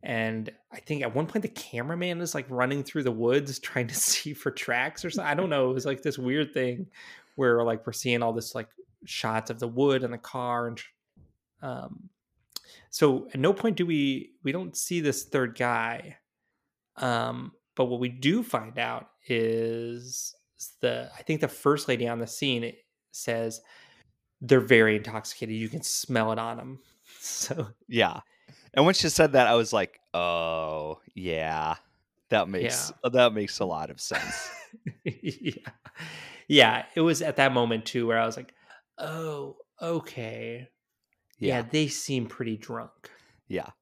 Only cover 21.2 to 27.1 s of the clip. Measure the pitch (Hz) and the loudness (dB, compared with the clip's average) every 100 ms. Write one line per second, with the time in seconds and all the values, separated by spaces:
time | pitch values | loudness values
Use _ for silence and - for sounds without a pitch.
21.2 | - 156 139 - 143 147 - 123 117 117 | -4 -2 -2 0 2 2 2 0 0 -2
22.2 | 113 - 139 120 117 - _ _ _ - | -6 -4 -2 0 -4 -10 _ _ _ -10
23.2 | - 117 113 113 _ - - _ _ _ | -4 -2 -2 -6 _ -20 -20 _ _ _
24.2 | _ _ 123 131 110 120 110 107 104 110 | _ _ 6 6 8 8 8 4 -2 -10
25.2 | - - 110 110 110 131 - - - 120 | -10 -10 -8 -6 -6 -6 -6 -6 0 0
26.2 | 110 113 117 117 127 135 _ _ _ | 2 0 -2 -6 -12 -14 _ _ _